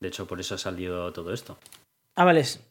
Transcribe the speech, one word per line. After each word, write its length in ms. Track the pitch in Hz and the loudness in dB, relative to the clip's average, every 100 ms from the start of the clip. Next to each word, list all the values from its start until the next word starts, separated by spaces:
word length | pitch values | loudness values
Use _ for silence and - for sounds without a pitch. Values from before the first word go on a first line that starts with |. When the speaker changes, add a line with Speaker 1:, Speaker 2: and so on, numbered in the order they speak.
Speaker 1:
De 80 | 92 | -10
hecho, 180 | 92 92 | -10 -10
por 140 | 90 | -8
eso 140 | 92 | -8
ha 40 | 98 | -8
salido 540 | 98 90 90 87 87 | -8 -6 -6 -6 -6
todo 200 | 87 85 | -8 -8
esto. 260 | 117 - - _ - _ _ _ - | -10 -10 -20 _ -20 _ _ _ 4
Speaker 2:
Ah, 80 | |
vale, 160 | 180 160 | 6 6
s-, 200 | 131 - _ | 4 -4 _